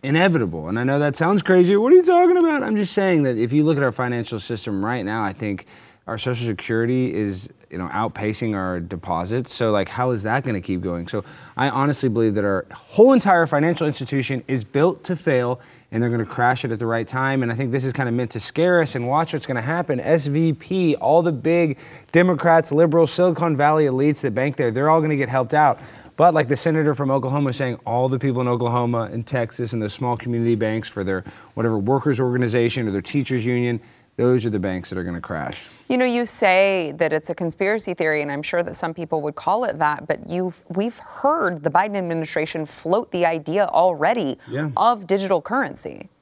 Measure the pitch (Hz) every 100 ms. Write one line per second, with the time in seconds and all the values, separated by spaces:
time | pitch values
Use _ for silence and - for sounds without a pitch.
0 | 135 156 190 165 104 80 78 107 127 143
1 | 147 - 165 202 - 185 175 202 233 359
2 | 349 349 359 359 330 294 240 214 190 -
3 | 196 170 139 117 117 147 151 147 139 -
4 | 123 120 113 113 - 113 - 98 104 123
5 | 98 110 104 95 107 98 - - - _
6 | - 113 - 120 117 101 - 113 117 127
7 | 127 80 104 95 98 - _ 87 87 95
8 | 110 - 107 107 117 101 92 90 85 90
9 | - 85 90 117 123 - 117 104 95 -
10 | 127 120 104 123 135 104 87 92 92 87
11 | 87 110 - - - - 135 127 139 143
12 | 135 110 113 104 101 95 - - - -
13 | 240 269 202 180 165 147 160 170 156 143
14 | 131 139 123 135 - 135 107 143 165 -
15 | - 175 - 131 123 123 - - _ 113
16 | 120 117 110 - 123 127 127 110 117 117
17 | 110 127 135 135 120 113 135 131 131 127
18 | 127 117 120 113 - - 175 180 156 131
19 | 120 143 160 156 - 127 117 165 175 131
20 | 101 165 143 143 165 151 - 190 175 147
21 | 117 160 170 147 151 170 165 139 - -
22 | - 165 180 165 175 165 165 147 170 165
23 | 160 - 180 165 170 143 147 156 147 127
24 | 143 147 135 104 139 143 127 113 147 160
25 | 156 147 131 131 120 151 151 - - -
26 | - - 165 160 123 139 170 160 151 143
27 | 139 135 131 139 139 127 131 117 - 117
28 | 131 131 139 123 123 123 120 120 120 120
29 | 113 117 113 127 117 - 117 117 107 -
30 | 123 117 123 117 117 113 110 110 104 -
31 | 95 95 - - - - 113 110 98 135
32 | 151 127 127 123 123 120 117 120 113 98
33 | - 147 127 127 113 123 123 117 - _
34 | _ - 123 127 113 104 98 92 87 92
35 | 87 87 - 82 - - - - _ 254
36 | 247 240 240 - 202 185 196 190 160 139
37 | 165 156 - 165 170 - 196 220 208 175
38 | 160 151 147 143 151 175 170 170 165 165
39 | 165 160 147 151 - 202 247 165 151 151
40 | - - - 175 185 170 _ 170 220 -
41 | - - 277 320 202 175 156 151 208 202
42 | 180 165 160 - 156 165 151 - 165 190
43 | 240 185 170 165 147 180 196 - 180 170
44 | 156 233 143 127 - 117 151 131 220 240
45 | 180 196 196 185 - 247 208 - - 55
46 | - _